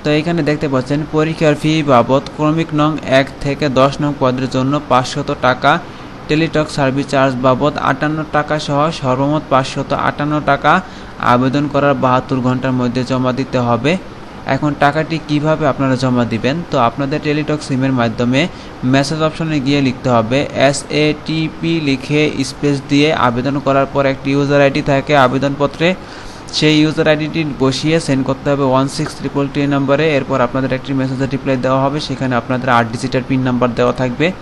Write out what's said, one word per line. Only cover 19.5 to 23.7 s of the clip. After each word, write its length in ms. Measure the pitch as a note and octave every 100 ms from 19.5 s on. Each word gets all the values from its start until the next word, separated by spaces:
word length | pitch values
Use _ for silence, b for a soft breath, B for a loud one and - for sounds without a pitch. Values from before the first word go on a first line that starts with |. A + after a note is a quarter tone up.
| D3+ C3
গিয়ে 140 | C#3+ C3+
লিখতে 220 | B2+ C3 A#2
হবে 240 | A2 C3 - G#2+ C3
এসএটিপি 1040 | C#3 - D3 D3+ D3+ - D#3+ D#3 - E3 E3 D3
লিখে 340 | C3+ - D3 D3+ - C3+
স্পেস 260 | - D3 C#3+ -
দিয়ে 200 | C#3+ D3 D#3+ B2+
আবেদন 280 | A#2+ C3+ C#3
করার 220 | C3+